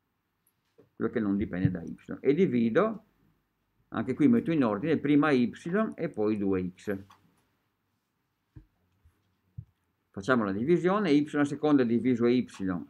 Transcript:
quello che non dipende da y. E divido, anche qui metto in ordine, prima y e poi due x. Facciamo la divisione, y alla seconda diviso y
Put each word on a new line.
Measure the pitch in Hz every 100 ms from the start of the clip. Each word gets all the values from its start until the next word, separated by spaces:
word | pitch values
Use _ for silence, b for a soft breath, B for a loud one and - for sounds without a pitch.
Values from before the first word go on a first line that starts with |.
| _ _ _ _ _ _ _ _ _ -
quello | 113
che | 120
non | 104 101
dipende | - 87 92
da | 87
y. | 82 - - -
E | -
divido, | 151 175 120 117 120 214 214 - _ _ _ _ _ _ _ _
anche | - 120
qui | 127 143
metto | 117 -
in | 165
ordine, | 120 104 160 143
prima | 143 147 151
y | 131 117 - 170 196 220 -
e | 165
poi | - 107 107
due | 98 95 90
x. | - - 98 98 - _ _ _ _ _ _ _ _ _ _ _ _ _ - - _ _ _ _ _ _ _ _ - - _ _ _ _
Facciamo | - 92 127 104
la |
divisione, | 95 131 170 170 202 190
y | 147 147
alla | 147
seconda | 143 147 151 143
diviso | 120 117 120 120 120
y | 123 120 - 95 85 -